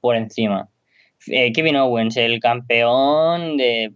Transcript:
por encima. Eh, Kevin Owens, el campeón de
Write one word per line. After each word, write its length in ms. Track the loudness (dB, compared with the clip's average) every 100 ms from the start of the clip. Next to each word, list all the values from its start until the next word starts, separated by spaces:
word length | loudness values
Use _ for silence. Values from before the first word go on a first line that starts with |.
por 140 | -2 -2
encima. 540 | -4 -4 -2 -2 -6 _ _ _ _ _ -6
Eh, 240 | 0 0
Kevin 240 | 2 0 2
Owens, 400 | 0 0 -2 0
el 240 | -2 0
campeón 1160 | 0 -2 0 0 2 2 2 2 0 -2 -4 -2
de 340 | 0 0 -4